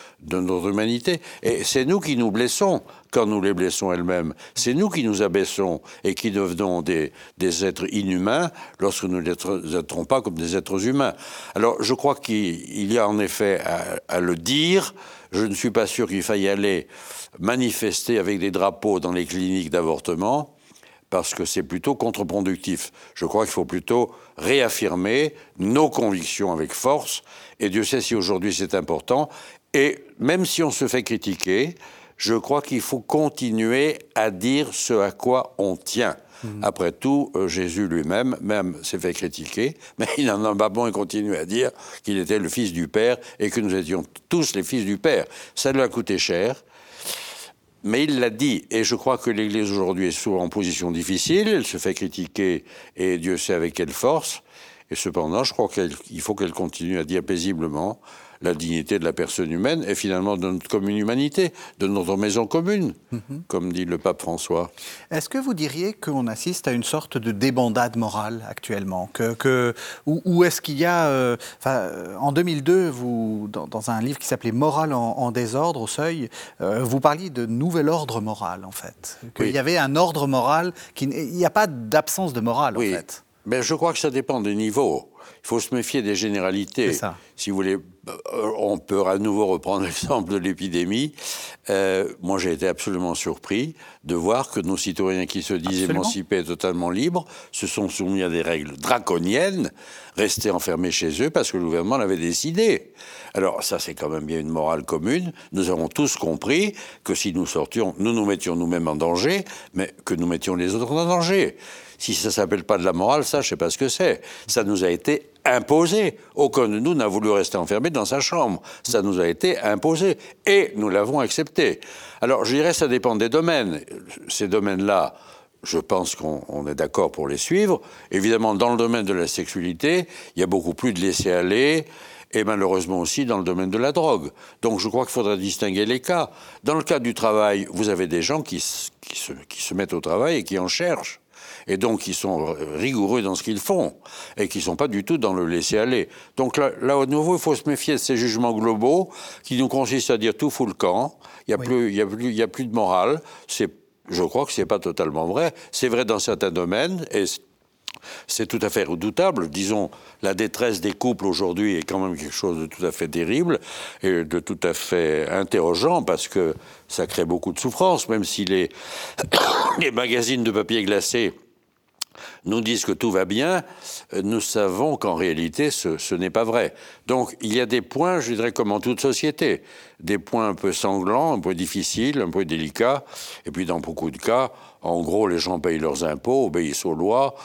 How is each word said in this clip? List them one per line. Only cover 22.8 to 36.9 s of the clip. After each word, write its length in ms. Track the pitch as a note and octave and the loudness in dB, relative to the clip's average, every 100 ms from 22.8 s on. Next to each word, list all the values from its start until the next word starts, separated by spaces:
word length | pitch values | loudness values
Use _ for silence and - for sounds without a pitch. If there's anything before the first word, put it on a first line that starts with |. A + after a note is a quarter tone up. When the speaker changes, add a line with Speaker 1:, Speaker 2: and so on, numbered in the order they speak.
| - - - - | -6 -14 -20 -6
Speaker 1:
Je 100 | E2 | 0
crois 180 | G#2 A2 | 0 0
qu'il 60 | |
faut 120 | - D#2+ | 0 -2
plutôt 460 | F2+ - A#2+ A#2 - - - | -2 0 2 2 -4 -20 -6
réaffirmer 960 | - C#3 A#2 - G#2 F2 F#2+ B2 D3+ - - - | 0 2 2 0 -2 0 0 2 0 -4 -16 -4
nos 300 | F#2+ C3 D3+ | 0 4 4
convictions 640 | - A2+ F#2+ D#2+ - G2 | 2 0 0 -4 -2 -2
avec 180 | E2 D#2 | 0 -4
force, 500 | - B2+ C#3+ - - - - - - | -2 0 0 -2 -8 -10 -20 -20 -4
et 100 | G#2 | 0
Dieu 140 | G2 | 0
sait 180 | G#2 C3 | 0 0
si 140 | - A#2 | 0 0
aujourd'hui 380 | F2+ F#2+ G2+ | 0 0 0
c'est 200 | E2+ F#2 G2 | -2 0 -2
important. 540 | D2+ D#2+ - B2+ D3 - - - _ | 0 -2 0 0 0 -6 -20 -20 _
Et 320 | D3 C#3+ - - - | 2 2 0 -8 -2
même 260 | C3 F3+ F3+ | 2 2 2
si 180 | - | 2
on 80 | D#3+ | 0
se 160 | - B2+ | 2 0
fait 160 | B2+ | 0
critiquer, 720 | B2+ A2+ - F#2+ - F#2+ D3 E3+ - - - - | 0 -2 -2 -4 0 2 0 -4 -18 -20 -20 -6
je 160 | G#2 A2+ | 0 0
crois 260 | - C#3+ | 2 -2
qu'il 180 | - B2+ | 0 -4
faut 200 | - C3 | -2 -4
continuer 960 | G#2+ D3+ D3+ - B2+ A2 A2 B2+ D3+ D3 - - | 0 2 2 0 -2 0 2 2 2 0 -4 0
à 160 | A2 | 0
dire 380 | F#2+ A2 C#3 A2+ | 0 0 2 0
ce 220 | - - | -2 2
à 180 | A2+ G2 | 4 2
quoi 420 | - B2 B2+ - - | 0 2 2 0 -2
on 180 | G2 F2+ | -2 -2
tient. 400 | - G#2+ A2+ - - - | -4 -2 -2 -2 -12 -14
Speaker 2:
Mhm. 200 | A2+ G#2 | -12 -4
Speaker 1:
Après 280 | G#2 - F2 | -2 0 -2